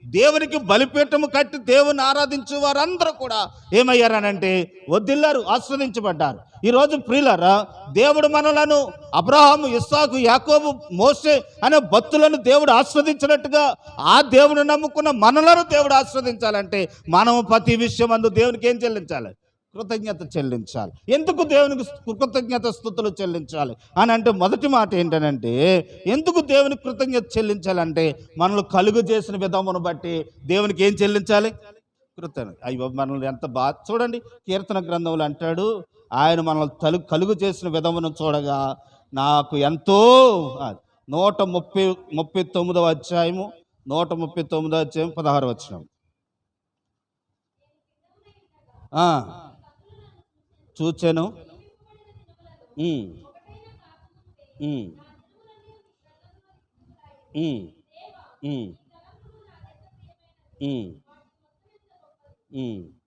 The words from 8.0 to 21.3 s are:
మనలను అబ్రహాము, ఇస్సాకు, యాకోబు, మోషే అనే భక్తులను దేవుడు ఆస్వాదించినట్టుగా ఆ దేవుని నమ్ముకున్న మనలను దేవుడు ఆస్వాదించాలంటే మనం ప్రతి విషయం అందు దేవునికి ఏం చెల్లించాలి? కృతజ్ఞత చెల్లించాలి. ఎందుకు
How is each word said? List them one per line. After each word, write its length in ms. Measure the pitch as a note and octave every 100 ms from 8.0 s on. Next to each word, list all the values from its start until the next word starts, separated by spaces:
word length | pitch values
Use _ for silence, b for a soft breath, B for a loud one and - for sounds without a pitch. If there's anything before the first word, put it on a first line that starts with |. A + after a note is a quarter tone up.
| C4+ D4 D4+
మనలను 520 | D4+ D4 D4+ D4+ D4 B3+ - - D#3
అబ్రహాము, 520 | F3 C#4 D4 D4+ C#4+
ఇస్సాకు, 500 | A#3+ - D4 D4+ C4
యాకోబు, 560 | A#3+ B3+ C#4 D4+ D4 C4+ -
మోషే 500 | F3 A#3+ C#4+ D4+ C#4+ - -
అనే 160 | A#3 D4+
భక్తులను 580 | A3 G3+ - D4+ D4+ D4+
దేవుడు 340 | B3 C#4 D4
ఆస్వాదించినట్టుగా 1040 | A#3 C4 D4+ D4 D4+ C#4+ D4+ D4 D4 D4 - - -
ఆ 220 | D3 A3
దేవుని 420 | D4 C4 D4 D4
నమ్ముకున్న 480 | D4 D4+ D4+ D4+ D4+
మనలను 520 | C4 G#3+ C#4 D#4+ E4+
దేవుడు 300 | E4+ D4 C#4+
ఆస్వాదించాలంటే 960 | C4+ C4 C4 B3 A#3 A3 G#3 F#3+ G3+ F3+ b -
మనం 360 | E3+ A3+ A#3+ A3
ప్రతి 260 | A3+ G3+ A#3
విషయం 360 | A#3 - A#3
అందు 160 | A3+ A3+
దేవునికి 380 | G3+ A#3+ A#3 A#3
ఏం 100 | A#3+
చెల్లించాలి? 540 | A#3 G#3+ D#3+ D3+ G#2+ F#2 _ _ _
కృతజ్ఞత 640 | F#3+ G#3 A3 G#3+ F3 D#3+ D#3
చెల్లించాలి. 540 | C3+ B2 G#2 B2 G2 - -
ఎందుకు 340 | C4+ D#4+